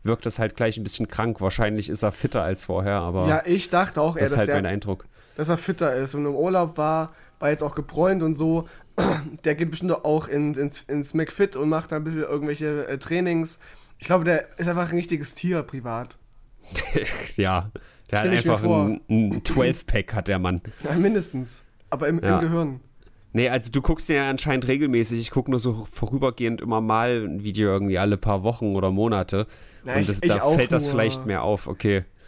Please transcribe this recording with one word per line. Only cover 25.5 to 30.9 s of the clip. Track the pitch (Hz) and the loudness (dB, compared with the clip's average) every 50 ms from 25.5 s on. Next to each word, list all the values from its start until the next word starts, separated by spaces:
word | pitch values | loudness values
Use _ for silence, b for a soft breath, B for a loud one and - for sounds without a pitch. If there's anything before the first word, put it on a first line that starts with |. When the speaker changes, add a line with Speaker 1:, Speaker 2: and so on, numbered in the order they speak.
| 131 123 | 0 0
Speaker 1:
so | 113 123 113 110 104 | 2 0 -2 -2 -6
vorübergehend | - - - 123 104 127 139 131 131 120 - 120 113 117 110 | -10 -6 -4 -4 -2 0 0 0 0 0 0 -2 -2 -2 -2
immer | - 113 113 110 | -2 -2 0 0
mal | 113 110 110 110 117 123 123 117 110 | 2 2 2 2 2 2 0 0 -2
ein | 90 76 98 101 | -4 -6 -4 -6
Video | 107 98 107 107 101 | -4 0 2 2 4
irgendwie | 95 98 101 101 95 90 | 4 2 2 2 2 2
alle | 98 104 101 | 2 2 2
paar | 95 - 107 101 95 92 | 2 2 0 0 2 0
Wochen | 113 117 - 117 104 98 | -2 -2 0 -2 0 0
oder | 98 92 95 | 2 2 2
Monate. | 95 98 110 117 110 98 90 - - 98 110 B B B B B B B B | 2 2 2 2 2 0 0 0 -2 -2 -2 B B B B B B B B
Speaker 2:
Na, | 127 131 | -2 0
Speaker 1:
Und | - | 0
Speaker 2:
ich, | 101 98 | 2 2
Speaker 1:
das, | 101 - - | 0 0 2
Speaker 2:
ich | 175 | 2
Speaker 1:
da | 104 101 | 2 4
Speaker 2:
auch | - 143 160 | 4 4 4
Speaker 1:
fällt | - 123 - | 4 4 4
das | - - 147 | 2 0 2
Speaker 2:
nur. | 143 | 0